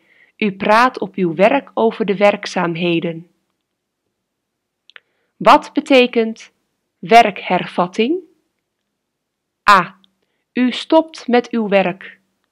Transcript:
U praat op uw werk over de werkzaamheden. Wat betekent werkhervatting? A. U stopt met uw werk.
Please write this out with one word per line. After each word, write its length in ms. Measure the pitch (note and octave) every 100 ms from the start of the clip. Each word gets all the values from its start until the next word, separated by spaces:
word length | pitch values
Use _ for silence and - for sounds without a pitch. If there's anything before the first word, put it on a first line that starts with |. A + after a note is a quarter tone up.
| _ _ _ -
U 160 | G#3+ G3
praat 440 | G#3 A3 B3+ B3+
op 140 | F#3+
uw 200 | - F3+
werk 360 | D#3 G#3 C#4 C#4
over 300 | - A3+ -
de 120 | G3+ G3
werkzaamheden. 1120 | G3+ G3+ - F#3+ F3 E3 F3+ E3+ E3+ D#3+ F3 _ _ _ _ _ _ _ _ _ _ _ _ _ _ _ _ - _ _ _ -
Wat 360 | G3+ C#4+ -
betekent 800 | - - C4 B3 A#3+ A3+ A3+ - _ _ _ _ _
werkhervatting? 1200 | E3+ A#3 A3 F#3+ - F3+ F3+ - F3+ G3+ A#3 F4+ - _ _ _ _ _ _ _ _ _ _ _ _ _ -
A. 300 | G3 E3+ - _ _ _ _ _
U 200 | A#3+ B3
stopt 560 | - - D#4+ D#4+ - -
met 220 | A#3+ A#3+
uw 180 | A#3 G#3
werk. 520 | G3 F3+ F#3+ - - _ _ _